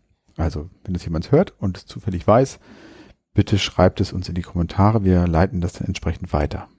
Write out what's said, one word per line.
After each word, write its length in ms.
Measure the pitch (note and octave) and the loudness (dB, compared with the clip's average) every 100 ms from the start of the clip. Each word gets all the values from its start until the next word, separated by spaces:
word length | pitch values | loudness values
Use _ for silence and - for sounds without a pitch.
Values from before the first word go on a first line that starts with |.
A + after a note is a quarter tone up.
| _ _ _ - | _ _ _ -6
Also, 320 | D#2+ D2+ D#2+ - - | -4 -4 -10 -14 -8
wenn 100 | F2+ | -8
es 80 | |
jemand 300 | - D#2+ - | -6 -6 2
hört 200 | C#3+ G3+ - | 2 2 -2
und 180 | G2 F2+ | -6 -6
zufällig 480 | - - - F2+ - | -12 -12 -8 -2 4
weiß, 340 | A2 C3+ - _ - - - - _ _ | 4 4 -2 _ -20 -20 -20 -20 _ _
bitte 260 | - - G2+ | -2 2 0
schreibt 400 | - - F#2 - | 0 2 2 2
es 140 | G2 | -4
uns 160 | F2+ F2 | -4 -6
in 60 | F2 | -8
die 60 | |
Kommentare, 600 | E2+ F2+ E2 - G2+ A2+ | -6 -4 -2 2 2 2
wir 240 | F#2+ F2+ F2 | 2 2 4
leiten 320 | D#2+ F#2+ F#2 | 2 2 0
das 140 | E2+ | -4
dann 140 | - - | -4 -6
entsprechend 440 | F#2 - F2 E2 | -6 -6 -6 -4
weiter. 380 | D2 D2 F2 - | -4 -2 -6 -12